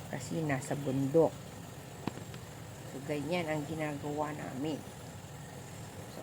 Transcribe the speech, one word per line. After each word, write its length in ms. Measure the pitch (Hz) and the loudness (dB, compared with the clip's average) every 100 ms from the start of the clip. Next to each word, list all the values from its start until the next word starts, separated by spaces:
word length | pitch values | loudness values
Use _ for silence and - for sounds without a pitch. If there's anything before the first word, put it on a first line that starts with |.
| - | -2
kasi 320 | 139 - 170 | -4 0 2
nasa 400 | 151 131 - 139 | 4 2 2 0
bundok. 560 | 143 135 139 160 151 - - - - - - - - - - - - - - - - | 2 4 8 10 8 6 -10 -10 -10 -10 -10 -6 -6 -6 -8 -10 -10 -10 -10 -10 -8
So, 80 | 135 143 | -6 -2
ganyan 400 | 147 143 180 156 | 0 2 2 2
ang 160 | 156 147 | 0 0
ginagawa 720 | 160 151 143 147 147 151 151 | 0 0 0 0 0 0 -2
namin. 400 | 143 131 156 208 - - - - - - - - - - - - - | -4 -2 0 0 -4 -10 -10 -10 -10 -10 -10 -10 -10 -10 -10 -10 -10
So, 80 | - | -8